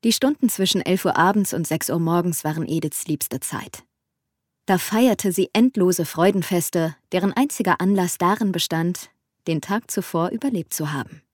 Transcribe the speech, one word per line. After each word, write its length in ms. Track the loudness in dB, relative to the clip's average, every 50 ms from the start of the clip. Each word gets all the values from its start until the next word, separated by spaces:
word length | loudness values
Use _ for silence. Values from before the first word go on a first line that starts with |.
| 2
Die 80 | 2 2
Stunden 360 | 2 2 0 0 2 0 0
zwischen 320 | 0 0 0 0 0 0
elf 240 | 2 2 0 2 2
Uhr 120 | 0 4
abends 360 | 4 4 4 4 2 0 0 -2
und 140 | -4 -2
sechs 240 | -2 -2 -4 -2 -2
Uhr 80 | -2 0
morgens 440 | 0 2 2 2 0 0 -4 -2 -4
waren 240 | -4 -4 -4 -4
Ediths 400 | -2 -2 -2 -4 -4 -6 -8 -6
liebste 340 | -4 -4 -4 -4 -8 -8 -8
Zeit. 440 | -8 -8 -8 -8 -10 -12 -16 -20 _ _ _ _ _ _ _ _ _ _ _ _ _ _ _ _ _
Da 140 | 2 2 2
feierte 540 | 2 0 2 4 4 4 4 2 0 -2 0
sie 180 | 0 -2 0 _
endlose 540 | 2 2 4 4 2 2 2 2 0 -2
Freudenfeste, 880 | -4 0 2 4 4 4 2 -2 0 -2 -2 -2 -2 -2 -2 -2 -2 -4 _ _ _ -4
deren 220 | -2 0 0 0
einziger 440 | 0 0 -2 0 2 4 4 4 4
Anlass 380 | 2 2 2 2 2 0 -2
darin 360 | 0 2 2 2 2 0 -2 0
bestand, 580 | -2 -2 -2 -2 -2 0 -2 -4 -4 -10 -18 _ _ _ _ _ _ _
den 140 | -4 -4 -4
Tag 300 | -2 -2 -4 -4 -4 -4
zuvor 400 | -6 -6 -6 -4 -2 -2 -2 -2
überlebt 420 | -4 -4 -4 -4 -4 -4 -6 _ -8
zu 200 | -6 -6 -4 -4
haben. 300 | -6 -6 -8 -12 -20 _ _